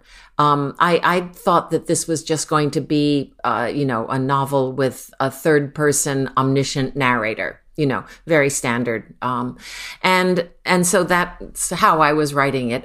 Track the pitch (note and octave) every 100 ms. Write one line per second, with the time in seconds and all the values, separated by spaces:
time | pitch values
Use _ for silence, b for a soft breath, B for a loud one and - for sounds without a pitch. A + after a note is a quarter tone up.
0 | b b b - D3 C#3+ C#3 - F3 E3+
1 | D#3 F3 F3+ - - E3+ - D#3+ - D#3
2 | - D#3+ - D#3 - D#3 D3 D3+ C3+ D3+
3 | D3 C#3+ - _ A#2+ A2 A#2 C#3+ C#3 A#2
4 | A2+ C3 C3 C#3 C3+ C#3 C3 C3 C3 B2
5 | - - C3+ - E3 D3 C#3+ D3 D3 C#3
6 | D3 C3+ C3 - C3+ C3+ C3+ C#3+ C3 D3
7 | B2+ B2 G#2+ A2 F2 - _ - D3 A2
8 | B B - D#3+ C#3 C#3 C#3 A#2+ A#2+ A2+
9 | - - A#2+ B2 B2 C3+ B B B B
10 | F#3 F#3 F#3 F3 E3+ - - F3+ F3 G3+
11 | F3 F3+ F3 - G2+ - - F3+ G#3+ E3
12 | D3+ D3+ D3+ C#3+ C#3 C3 B2 B2